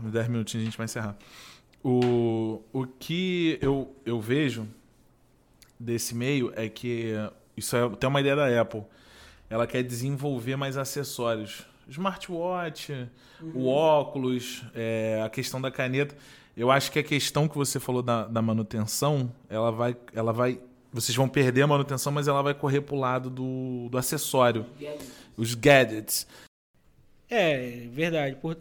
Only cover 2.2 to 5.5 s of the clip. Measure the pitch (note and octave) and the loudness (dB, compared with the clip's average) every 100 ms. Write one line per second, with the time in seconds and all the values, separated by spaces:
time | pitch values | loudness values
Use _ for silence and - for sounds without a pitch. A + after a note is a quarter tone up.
2.2 | A#2 A2+ A2 A2 - C3 B2+ - - E3+ | 2 0 -2 -6 -6 -6 -6 -8 -6 -2
3.2 | F#3 F3+ E3 D3+ C#3 C#3 B2+ - - A#2 | 0 0 0 0 0 0 -2 -8 -4 -4
4.2 | G#2+ C#3 C#3+ A2+ A2 - _ _ _ _ | 0 2 2 0 -8 -12 _ _ _ _
5.2 | _ _ _ | _ _ _